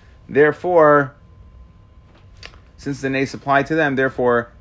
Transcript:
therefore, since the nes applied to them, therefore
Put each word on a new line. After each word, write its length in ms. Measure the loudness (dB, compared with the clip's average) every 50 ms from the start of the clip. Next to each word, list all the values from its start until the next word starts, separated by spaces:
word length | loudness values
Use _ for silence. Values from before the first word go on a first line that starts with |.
| _ -20 -20 -20 -20 -4
therefore, 880 | 0 2 2 2 0 -2 -4 0 2 4 4 6 4 4 0 -2 -8 _ _ _ -20 -20 -20 -20 -20 -20 -20 -20 -20 -20 -20 _ _ -20 _ _ _ _ -20 -20 -20 -20 -20 -20 -20 -20 -20 -20 _ -14
since 220 | -12 -12 -10 -8
the 100 | -8 -6
nes 240 | -4 -4 -4 -6 -8
applied 320 | -12 -4 0 0 0 0
to 80 | 0 -2
them, 200 | -2 -2 -2 -2
therefore 560 | -2 -2 -4 -2 -2 0 0 0 0 -2 -6 -14 -20